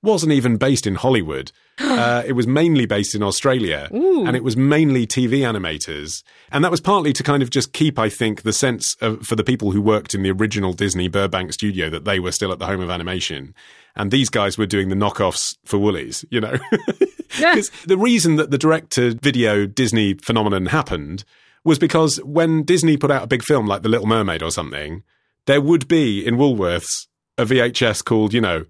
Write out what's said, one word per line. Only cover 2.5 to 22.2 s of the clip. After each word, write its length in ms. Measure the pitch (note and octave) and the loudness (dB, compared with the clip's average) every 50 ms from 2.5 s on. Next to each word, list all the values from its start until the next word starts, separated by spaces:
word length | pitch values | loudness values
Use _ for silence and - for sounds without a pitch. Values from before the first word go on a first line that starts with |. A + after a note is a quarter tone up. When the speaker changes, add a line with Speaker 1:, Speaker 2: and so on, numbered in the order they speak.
| C3 C#3+ E3 E3+ D#3+ C#3 B2 | 2 4 4 4 4 4 2
Speaker 1:
based 300 | - G#2+ G#2 G2+ - - | 2 0 0 0 -2 -2
in 80 | G#2+ G#2 | -2 -2
Australia, 680 | G2+ F#2+ - - C#3+ C3 B2+ A2 F2+ D#2 C#2+ C#2+ C#2+ - | 0 -2 0 0 0 2 2 0 -2 -2 -4 -6 -6 -4
Speaker 2:
Ooh. 320 | A3+ D#4+ F#4+ F#4+ D#4 G#3 | 0 2 2 2 2 2
Speaker 1:
and 100 | E3 A#2+ | 0 -2
it 80 | B2+ A2+ | 0 0
was 100 | C3 A2 | 0 0
mainly 520 | A#2+ C3+ C#3 D3 D3+ D#3+ D3 C3+ B2+ A#2 | 2 2 4 4 4 4 4 4 2 0
T 200 | G#2+ - C3+ B2+ | 0 -2 -2 0
V 140 | A#2 A#2+ C#3 | 0 0 0
animators. 840 | C3+ A#2+ A2+ G#2 F2+ E2 D#2+ D#2+ - - D#2+ D2 D2 D#2 - - _ _ _ - - _ - | 0 0 -2 -2 -4 -4 -6 -6 -8 -8 -8 -10 -10 -10 -12 -14 _ _ _ -20 -20 _ -2
And 100 | C#3+ D3+ | 0 0
that 80 | F#3 | 2
was 100 | F3 - | 0 0
partly 340 | - - G3+ G3+ E3 D3+ B2+ | 0 2 0 2 2 0 -2
to 80 | - C3 | -2 0
kind 200 | - C#3+ C#3+ C3+ | 0 0 0 0
of 60 | A#2+ | 0
just 240 | - C#3 A#2 - _ | 0 -2 -2 -2 _
keep, 260 | - D#3 D#3 C#3 B2+ | 0 0 0 2 0
I 120 | A2+ A2 | 0 0
think, 320 | - - A#2+ A2 G#2 G2 - | 0 0 -2 -2 -2 -2 -2
the 100 | A2 G#2+ | -2 -2
sense 440 | - - C3 A#2+ G#2+ - - - _ | 0 0 0 0 -2 -4 -6 -4 _
of, 260 | - A2+ A2 A2 - | -2 -4 -4 -4 -4
for 80 | - A#2 | -4 -2
the 80 | A2 G#2 | -2 0
people 280 | - B2+ B2 G#2+ G#2 F#2+ | 0 -2 0 0 0 0
who 80 | G#2 | 2
worked 340 | G2+ A2 G#2+ G#2 - - - | 2 2 2 0 0 -4 -6
in 80 | G2+ F#2+ | -2 -2
the 80 | F#2+ | -2
original 440 | F#2+ F#2+ G#2+ G#2+ G#2+ G#2+ G2 F#2 F2+ | 0 0 -2 -2 -2 -2 -2 -4 -2
Disney 340 | E2 G#2 G2+ F2 F2+ F2+ F#2 | -2 -4 -2 -2 -2 -4 -2
Burbank 460 | D#2+ G2+ G2 F#2+ E2+ F#2+ F#2 E2 - | -2 -2 -2 0 -2 -4 -6 -6 -8
studio 340 | - - G#2 G2 F#2 E2 D#2 | -4 -4 -4 -2 -2 -4 -4
that 160 | D#2 E2 D2 | -4 -6 -4
they 160 | G#2 G2+ F#2+ | -2 -2 -2
were 120 | F2+ F2+ F2+ | -2 -4 -4
still 200 | - G#2+ F#2+ F#2 | -4 -4 -4 -4
at 60 | E2 | -4
the 80 | F#2 | -4
home 160 | F2+ G2 F#2 F#2 | -4 -4 -4 -4
of 80 | E2+ | -6
animation. 640 | F2+ F2 E2+ F2 F#2 F#2 E2+ - E2 C#2 C2+ C#2+ F#2 _ - - - - _ _ _ | -6 -6 -6 -6 -6 -6 -6 -6 -8 -10 -12 -16 -20 _ -20 -20 -20 -20 _ _ _
And 140 | - G#2 G2+ | -6 -4 0
these 180 | G#2 C#3 C3+ A2 | 2 2 0 2
guys 300 | - A#2 G2+ G2+ F#2 - | 0 0 0 0 0 -2
were 80 | A2 | -2
doing 240 | F#2+ G2+ G2 F#2+ F#2+ | 0 0 0 0 0
the 40 | F#2+ | 0
knockoffs 640 | G2 G#2 G2+ - - G#2 F#2 - - - - - _ _ | 0 0 -2 0 0 -2 0 0 -2 -6 -6 -8 _ _
for 140 | - - G2+ | -4 -2 0
Woolies, 440 | G2+ G#2+ G2 E2 C2+ A#1 - - - - | 0 0 0 -2 -6 -10 -12 -14 -12 -4
you 100 | - A#2+ G#2+ | -4 -4 -2
know. 160 | G#2+ C3 C3 - - - - - - - _ | -2 -4 -6 -4 -2 -4 -4 -2 -4 0 _
<laughs> 400 | - F#4+ _ _ - _ - - | 0 -2 _ _ -16 _ -6 0
Speaker 2:
Yeah. 160 | C#4+ E4 F4+ | 2 2 2
Speaker 1:
'Cause 160 | A3+ - - - - - | 2 0 -4 -10 -14 0
the 100 | D#3+ F#3+ | 0 2
reason 400 | F#3 G#3 B3 A#3+ A3+ D#3+ E3+ D#3 | 2 4 4 4 4 4 4 2
that 140 | D3+ D3+ - | 2 2 0
the 80 | C#3+ C3+ | -2 2
direct-to-video 1080 | C3 D#3 D#3+ D#3+ D#3+ _ - - B2 B2 A#2 A#2 - C#3+ C3 B2 A#2 G#2+ G#2 G#2 G2+ | 2 2 2 2 0 _ 0 0 2 2 0 0 -2 0 2 4 2 4 4 2 0
Disney 480 | G2+ G#2 - C3 A2 G#2+ A2+ G#2+ G2 F#2+ | 0 0 0 0 2 2 2 2 2 0
phenomenon 520 | - - - A#2 A2+ G#2+ G#2 G2+ F#2+ F#2 | -2 -4 -2 0 0 2 2 0 0 -2
happened 580 | F2+ C3+ D#3 C#3 - G#2 E2 D2 C#2+ E2 G2 - _ _ _ _ _ _ _ _ | 0 -2 -2 -2 -2 -6 -8 -8 -10 -12 -12 -14 _ _ _ _ _ _ _ _
was 140 | D#3+ D#3+ C#3+ | 0 2 2
because 380 | F3 E3 - E3 D#3+ D#3 B2+ - | 2 2 2 2 2 2 0 -4